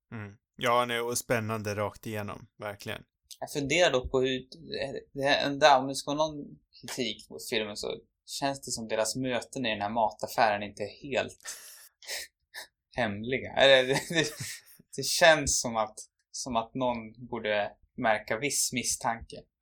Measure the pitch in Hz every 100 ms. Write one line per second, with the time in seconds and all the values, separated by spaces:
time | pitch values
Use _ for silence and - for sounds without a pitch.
0 | - 117 101 101 _ - 127 123 120 117
1 | 120 120 - 120 110 110 104 104 101 -
2 | 117 107 101 - 110 - 104 104 110 -
3 | - _ - - 131 147 139 165 170 127
4 | - 131 131 127 131 165 139 123 139 117
5 | - 139 139 131 139 139 151 131 135 135
6 | - 143 156 147 147 151 _ - 123 -
7 | 117 104 - - - 113 104 104 - -
8 | - _ - - 139 135 131 117 110 110
9 | 110 131 131 117 - 139 120 104 104 117
10 | 107 - - - 110 104 104 - 101 -
11 | 143 110 98 - - - - - - _
12 | - - - _ _ - - _ _ -
13 | 110 101 117 127 - - 135 131 127 135
14 | - 165 - - - - - - _ -
15 | 135 - 165 151 139 - 123 113 107 -
16 | - _ _ - - 113 113 131 127 117
17 | 110 123 120 117 107 104 104 - _ -
18 | 117 107 - 110 143 - - 127 - -
19 | 127 117 - - - _